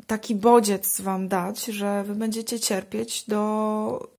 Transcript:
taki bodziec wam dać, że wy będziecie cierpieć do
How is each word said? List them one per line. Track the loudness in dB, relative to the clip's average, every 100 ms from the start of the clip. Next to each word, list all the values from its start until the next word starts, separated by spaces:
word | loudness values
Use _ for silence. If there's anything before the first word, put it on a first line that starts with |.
| -4
taki | -4 -2
bodziec | 2 8 8 6 0 0 -2
wam | -2 -2 0
dać, | 0 -2 -6
że | -6 -4 -2 0
wy | -2
będziecie | -4 -2 -4 -4 -4
cierpieć | -2 -2 -2 -6 -4 -6 -2
do | 0 0 0 0 0 -2 -4 -8